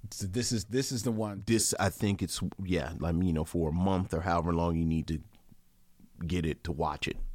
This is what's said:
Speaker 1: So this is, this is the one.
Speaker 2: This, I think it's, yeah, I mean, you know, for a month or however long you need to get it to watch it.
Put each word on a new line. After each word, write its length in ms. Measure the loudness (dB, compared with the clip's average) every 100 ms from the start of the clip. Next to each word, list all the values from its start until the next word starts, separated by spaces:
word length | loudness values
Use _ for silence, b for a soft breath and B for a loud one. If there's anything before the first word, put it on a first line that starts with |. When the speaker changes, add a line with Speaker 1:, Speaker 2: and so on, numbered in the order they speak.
| -12
Speaker 1:
So 160 | -8 -4
this 240 | -2 0
is, 140 | -2
this 260 | 0 -2 0
is 140 | -2
the 80 | -2
one. 320 | -2 -2 -6 2
Speaker 2:
This, 280 | 4 4 2
I 100 | 0
think 340 | 2 2 2
it's, 180 | -2 -2 -4 -4
yeah, 280 | 0 0 0 -2
I 80 | 0
mean, 160 | 2 4
you 40 |
know, 120 | 2
for 240 | 0 0 0
a 20 |
month 400 | 2 2 2 0
or 100 | -2
however 300 | 0 0 2
long 240 | 2 2 2
you 80 |
need 220 | 2 0 -2
to 120 | -6 -8 -20 -20 -20 -20 _ -20 -20 -20 -10 -4
get 180 | 0
it 200 | 0 -2
to 80 | -6
watch 340 | -2 -2 -2 -4
it. 100 | -4 -6